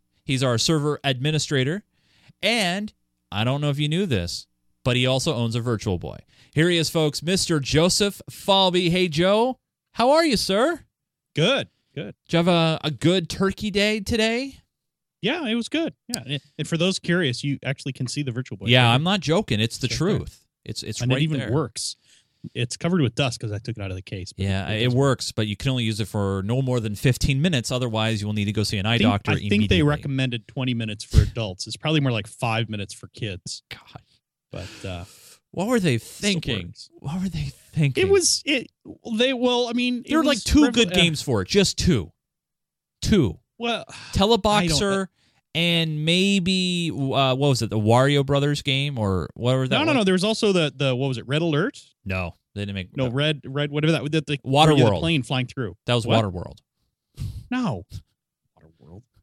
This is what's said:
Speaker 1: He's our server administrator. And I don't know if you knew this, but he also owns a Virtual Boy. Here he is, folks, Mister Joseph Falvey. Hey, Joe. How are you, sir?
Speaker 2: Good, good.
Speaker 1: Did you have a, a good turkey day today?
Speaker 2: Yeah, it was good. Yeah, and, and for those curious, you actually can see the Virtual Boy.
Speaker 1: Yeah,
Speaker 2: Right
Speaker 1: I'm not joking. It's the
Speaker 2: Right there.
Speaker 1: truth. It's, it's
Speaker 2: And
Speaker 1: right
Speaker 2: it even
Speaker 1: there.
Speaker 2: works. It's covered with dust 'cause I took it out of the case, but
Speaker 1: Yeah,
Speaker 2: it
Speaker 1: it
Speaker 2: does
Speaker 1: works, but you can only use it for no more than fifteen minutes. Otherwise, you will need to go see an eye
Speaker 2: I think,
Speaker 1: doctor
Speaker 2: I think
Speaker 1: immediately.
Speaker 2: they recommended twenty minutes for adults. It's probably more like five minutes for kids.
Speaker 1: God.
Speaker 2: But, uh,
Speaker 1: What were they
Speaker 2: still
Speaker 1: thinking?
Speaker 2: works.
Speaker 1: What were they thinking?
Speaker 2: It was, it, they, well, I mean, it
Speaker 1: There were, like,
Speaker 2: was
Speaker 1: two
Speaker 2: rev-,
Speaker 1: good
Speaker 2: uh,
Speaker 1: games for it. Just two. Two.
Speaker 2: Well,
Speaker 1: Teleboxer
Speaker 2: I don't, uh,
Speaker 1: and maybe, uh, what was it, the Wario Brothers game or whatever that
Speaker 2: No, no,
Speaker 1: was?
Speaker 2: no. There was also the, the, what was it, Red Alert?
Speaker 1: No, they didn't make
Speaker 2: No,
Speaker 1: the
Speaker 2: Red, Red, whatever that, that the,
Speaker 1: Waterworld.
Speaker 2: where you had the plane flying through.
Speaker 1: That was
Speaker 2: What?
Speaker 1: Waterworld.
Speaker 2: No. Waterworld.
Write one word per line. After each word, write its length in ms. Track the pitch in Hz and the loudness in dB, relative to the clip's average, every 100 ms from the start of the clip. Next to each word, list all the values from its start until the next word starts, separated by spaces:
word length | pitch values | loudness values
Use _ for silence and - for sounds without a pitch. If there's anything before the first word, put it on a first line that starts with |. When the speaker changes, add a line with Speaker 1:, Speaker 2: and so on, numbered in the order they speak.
| _ _ - | _ _ -6
Speaker 1:
He's 180 | 131 | -2
our 140 | 131 117 | 0 0
server 420 | - 160 147 147 | 2 0 0 -2
administrator. 840 | 139 127 139 156 - 143 131 185 - _ _ _ _ _ | -4 -2 -2 -2 -2 -2 0 -4 -10 _ _ _ _ _
And 500 | 196 233 185 185 208 - _ _ _ | -2 0 0 -2 -6 -12 _ _ _
I 140 | 101 113 | -2 0
don't 160 | 139 | 0
know 80 | 147 | -2
if 100 | 139 | 0
you 80 | 147 | 0
knew 180 | 160 202 | 0 0
this, 420 | 110 85 - - _ _ _ | -2 -2 -8 -14 _ _ _
but 140 | - 123 | -2 2
he 80 | 127 | 2
also 280 | 131 165 | 2 0
owns 220 | 120 117 117 | -2 -2 -2
a 60 | |
Virtual 360 | 117 110 - 90 | -2 -2 -2 -4
Boy. 220 | 76 50 _ _ _ | -6 -14 _ _ _
Here 160 | - 165 | 0 2
he 80 | 175 | 2
is, 120 | 160 | 0
folks, 340 | 170 151 - | 0 0 -2
Mister 380 | 151 185 - 160 | -2 -2 0 -2
Joseph 600 | 131 143 170 - 202 196 - | 2 2 4 2 0 -2 -16
Falvey. 600 | - - 196 190 180 180 | -12 0 4 4 2 2
Hey, 180 | 180 185 | 2 0
Joe. 520 | 147 180 208 240 254 _ _ _ | 2 2 2 0 -2 _ _ _
How 180 | - 240 | 0 4
are 140 | 302 330 | 4 4
you, 100 | 214 | 0
sir? 460 | - 190 269 339 - _ _ _ _ | 0 2 2 0 -10 _ _ _ _
Speaker 2:
Good, 360 | - 170 269 - _ _ - | 0 2 0 -4 _ _ -14
good. 200 | 120 - _ | -12 -14 _
Speaker 1:
Did 60 | |
you 40 | 170 | 2
have 100 | 170 | 4
a, 300 | 175 165 160 | 4 2 0
a 80 | - | -4
good 380 | 139 156 185 165 | -2 0 0 -2
turkey 420 | - 190 190 214 | -2 -2 -2 -4
day 300 | 190 208 220 | 0 0 0
today? 560 | 202 233 220 233 269 - _ _ _ _ _ _ | -2 0 0 0 -6 -12 _ _ _ _ _ _
Speaker 2:
Yeah, 260 | 185 339 269 | -4 -4 -2
it 80 | 233 | -4
was 140 | 226 | -2
good. 260 | 302 330 - _ | -4 -4 -6 _
Yeah, 140 | 240 120 | -10 -6
and, 140 | 143 - - | -8 -8 -10
and 80 | 147 | -4
for 100 | 165 | -2
those 220 | 175 185 | 0 -2
curious, 440 | - 175 160 120 | -2 0 0 -2
you 140 | 147 135 - | -4 -6 -6
actually 280 | 135 143 | -6 -8
can 120 | 131 123 | -6 -6
see 160 | - | -4
the 100 | 139 | -6
Virtual 260 | 117 127 95 | -6 -8 -8
Boy. 100 | 107 | 2
Speaker 1:
Yeah, 180 | 123 120 | 4 6
Speaker 2:
Right 80 | |
Speaker 1:
I'm 80 | 123 | 4
not 200 | 165 202 | 2 -2
joking. 380 | 139 165 220 107 | 0 -2 0 -2
It's 200 | 113 - | -2 -4
the 80 | 123 | -6
Speaker 2:
Right 100 | - | -2
there. 200 | 175 190 | -2 -2
Speaker 1:
truth. 280 | - - _ _ | -4 -14 _ _
It's, 200 | - - | -14 -12
it's 180 | - - | -10 -6
Speaker 2:
And 100 | 120 | -2
Speaker 1:
right 80 | 127 | 0
Speaker 2:
it 40 | |
even 160 | 156 143 | 0 -4
Speaker 1:
there. 120 | 131 | -2
Speaker 2:
works. 440 | 156 147 - - - _ _ _ _ - | -2 -4 -6 -10 -10 _ _ _ _ -14
It's 240 | - 120 - | -8 -6 -4
covered 240 | 170 180 | -2 0
with 140 | 131 - | 0 0
dust 240 | 139 - | -2 -2
'cause 120 | 113 | -8
I 60 | 104 | -8
took 180 | - 110 | -8 -10
it 60 | |
out 80 | 98 | -8
of 60 | 92 | -10
the 80 | |
case, 300 | - 101 90 | -10 -12 -12
but 100 | - | -4
Speaker 1:
Yeah, 260 | 98 98 80 | -2 -2 -2
Speaker 2:
it 140 | 107 | -2
Speaker 1:
it 20 | 123 | 0
Speaker 2:
does 80 | |
Speaker 1:
works, 380 | 127 139 123 - | 2 2 0 -4
but 160 | - 107 | -4 -4
you 100 | 101 | -2
can 140 | 139 | -2
only 120 | 131 | -2
use 160 | 110 107 | -2 -2
it 80 | 104 | -4
for 360 | 107 101 98 95 | -2 -2 -2 -2
no 160 | 127 | -2
more 180 | 131 123 | 0 -2
than 140 | 110 | -2
fifteen 480 | 104 135 123 - 135 | 0 0 2 0 2
minutes. 300 | 170 147 113 | 2 0 -2
Otherwise, 500 | 127 123 110 110 110 | -4 -2 0 0 0
you 60 | 104 | -2
will 80 | 107 | -2
need 100 | 101 | -2
to 60 | |
go 100 | 104 | 0
see 160 | 104 107 | -2 -2
an 80 | 101 | 0
eye 100 | 117 | 2
Speaker 2:
I 20 | |
think, 100 | 110 | 4
Speaker 1:
doctor 220 | 101 - | 2 0
Speaker 2:
I 40 | 151 | -2
think 160 | 104 | 2
Speaker 1:
immediately. 260 | 202 107 185 | 2 4 4
Speaker 2:
they 40 | |
recommended 680 | 147 147 147 135 131 117 - | 4 2 -2 -2 -2 -4 -10
twenty 280 | - 127 117 | -6 -4 -2
minutes 280 | 110 107 | -4 -8
for 200 | - - | 2 4
adults. 420 | - - 107 92 - | 4 -2 -6 -6 -12
It's 100 | - | -8
probably 260 | 151 156 | 0 2
more 100 | 139 | 2
like 160 | 117 101 | 0 -4
five 420 | - 123 113 110 | -4 -2 0 -2
minutes 240 | 110 95 | -6 -8
for 140 | - - | -12 -18
kids. 560 | - 110 92 - - _ | -10 -8 -8 -12 -14 _
Speaker 1:
God. 300 | - - - _ _ _ _ _ | -20 -20 -20 _ _ _ _ _
Speaker 2:
But, 360 | 85 92 - 95 | -14 -14 -12 -12
uh, 180 | 87 87 - - - _ | -10 -14 -18 -20 -20 _
Speaker 1:
What 160 | - 202 | -6 0
were 140 | 247 | 2
they 180 | 180 117 | 2 0
Speaker 2:
still 320 | - - 208 | -2 -4 -2
Speaker 1:
thinking? 340 | 185 - 110 90 | -2 -2 -6 -6
Speaker 2:
works. 240 | - - 339 | -16 -20 -14
Speaker 1:
What 200 | - 180 | -8 -6
were 100 | 185 | -4
they 220 | 160 139 - _ | -4 -6 -10 _
thinking? 320 | - 143 127 381 | 0 0 2 4
Speaker 2:
It 60 | |
was, 320 | 392 330 - - | 4 4 0 0
it, 260 | 277 - _ - - - 214 | -2 -2 _ -20 -16 -6 0
they, 160 | 254 | 0
well, 340 | 254 247 240 240 | 2 2 2 0
I 60 | |
mean, 300 | 233 247 247 - | 0 0 -2 0
it 40 | |
Speaker 1:
There 100 | 302 | 2
were, 40 | |
like, 120 | 294 262 | 4 2
Speaker 2:
was 80 | |
Speaker 1:
two 220 | - 285 285 | 4 6 6
Speaker 2:
rev-, 80 | |
Speaker 1:
good 180 | 233 214 | 6 4
Speaker 2:
uh, 40 | 185 | 4
Speaker 1:
games 280 | 175 151 | 2 2
for 180 | - 113 | 0 0
it. 60 | 92 | 2
Just 320 | - 190 - | 2 2 2
two. 320 | 180 139 78 _ _ _ _ _ _ _ _ _ | 2 2 0 _ _ _ _ _ _ _ _ _
Two. 380 | - 208 120 78 _ _ | 2 4 2 -2 _ _
Speaker 2:
Well, 280 | 233 220 - - - | -4 -4 -6 -18 -6
Speaker 1:
Teleboxer 320 | - 196 226 208 | 0 4 4 4
Speaker 2:
I 220 | 208 180 | 2 2
don't, 160 | 151 | 0
uh, 220 | 202 196 190 _ _ _ _ 151 | 0 0 -4 _ _ _ _ -2
Speaker 1:
and 480 | 170 170 160 151 | 2 2 0 -2
maybe, 880 | 156 175 196 196 180 185 180 175 170 | 2 4 4 4 2 0 0 0 -2
uh, 420 | 117 135 131 135 | -2 -2 2 2
what 140 | 127 143 | 2 2
was 140 | 123 | 2
it, 80 | 110 | 0
the 100 | 110 | 0
Wario 460 | 104 120 139 143 139 | 4 6 6 2 2
Brothers 360 | 143 143 143 | 2 2 -2
game 380 | - 135 143 135 | -2 -2 -2 -2
or 300 | 104 92 76 | 0 0 -4
whatever 360 | - 117 131 131 | -4 0 0 2
that 80 | 240 | 0
Speaker 2:
No, 60 | |
no, 80 | 320 | 2
Speaker 1:
was? 40 | 277 | 2
Speaker 2:
no. 80 | |
There 100 | 190 | 2
was 120 | 185 202 | 2 0
also 260 | 220 214 | 0 2
the, 200 | 185 151 131 | 2 0 0
the, 180 | 139 | 0
what 140 | 123 139 | 0 -2
was 100 | 120 | -4
it, 80 | 107 | -4
Red 160 | 143 | -2
Alert? 400 | 170 147 214 - - _ | 0 0 0 -4 -20 _
Speaker 1:
No, 300 | 95 92 90 - _ | -8 -6 -6 -10 _
they 80 | 101 | -10
didn't 120 | 101 98 | -8 -6
make 200 | 92 - | -8 -4
Speaker 2:
No, 100 | 131 | -2
Speaker 1:
the 60 | |
Speaker 2:
Red, 300 | 127 151 151 - | 0 -2 -2 -6
Red, 240 | 135 147 | -6 -4
whatever 220 | 147 151 | 0 2
that, 180 | 160 139 | 2 0
that 140 | 160 156 | -2 -2
the, 100 | 147 | -6
Speaker 1:
Waterworld. 120 | - | 0
Speaker 2:
where 260 | 135 160 147 | 6 6 8
you 60 | |
had 100 | 120 | 6
the 60 | 92 | 4
plane 240 | 165 165 | 0 0
flying 240 | 120 131 123 | 0 -4 -4
through. 300 | - 113 85 - | -6 -8 -8 0
Speaker 1:
That 80 | |
was 120 | 123 113 | 0 2
Speaker 2:
What? 180 | 113 | 2
Speaker 1:
Waterworld. 340 | 104 90 73 - _ _ _ _ _ - - - - | 2 -4 -10 -14 _ _ _ _ _ -12 -10 -10 -6
Speaker 2:
No. 360 | 247 233 98 - - - _ _ _ _ _ | -4 -2 -4 -8 -16 -16 _ _ _ _ _
Waterworld. 440 | 80 _ - 90 _ _ | -20 _ -20 -20 _ _